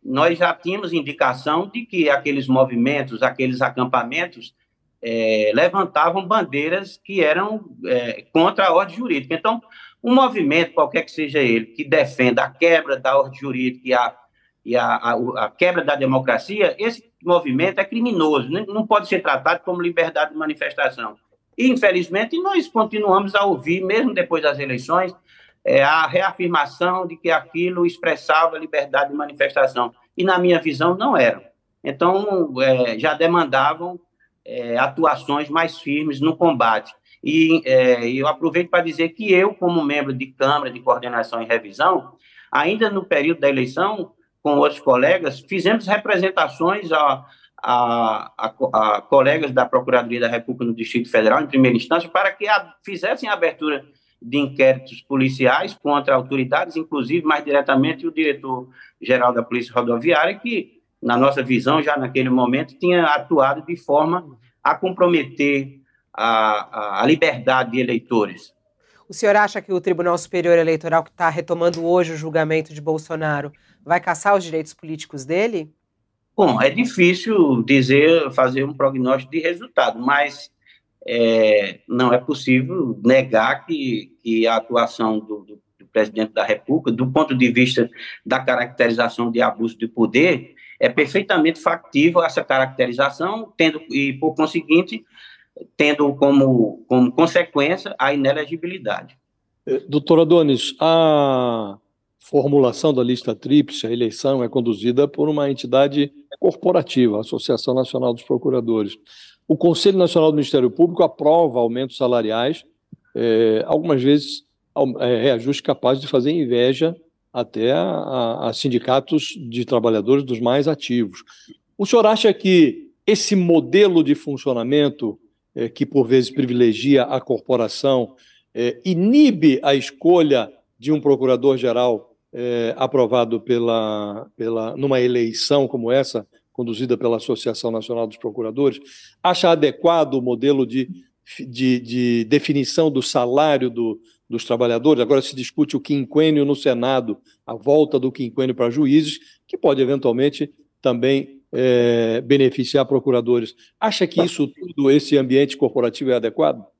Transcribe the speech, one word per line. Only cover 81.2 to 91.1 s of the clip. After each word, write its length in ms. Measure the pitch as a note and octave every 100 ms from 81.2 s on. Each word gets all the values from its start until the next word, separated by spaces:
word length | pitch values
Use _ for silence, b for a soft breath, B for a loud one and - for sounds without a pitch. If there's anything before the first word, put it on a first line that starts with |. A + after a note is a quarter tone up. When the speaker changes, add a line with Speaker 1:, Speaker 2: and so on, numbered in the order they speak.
| A#2 A2+ A2 G#2+ G2 - _
Speaker 1:
não 240 | A#2+ B2
é 60 | B2
possível 840 | B2+ C#3+ - B2+ C3 B2+ A#2 G#2
negar 640 | G#2+ C3+ C3 A2 A2+ C#3
que, 480 | - D#3+ C3+ A2+ - _
que 240 | A#2+ A2+ A2+
a 100 | A2+
atuação 640 | - A#2+ A2+ - A2+ G#2+
do, 180 | G#2+ G#2
do, 240 | G2 G#2 _ _
do 80 | _
presidente 440 | - G#2+ A2 A2
da 100 | -
República, 480 | B2 G#2 - D3+ C3+
do 180 | A#2 B2+
ponto 240 | C3 D#3
de 160 | C3 B2+
vista 380 | A#2+ B2 - A#2 B B B -
da 140 | C3
caracterização 920 | C3 B2 A#2+ - A#2+ A#2 A#2 - A#2+
de 100 | A#2
abuso 380 | A#2 A2 A2+ -
de 100 | A2+
poder, 640 | - A2+ A#2+ E3+ C#3 - _ B B
é 100 | C#3
perfeitamente 720 | - C#3+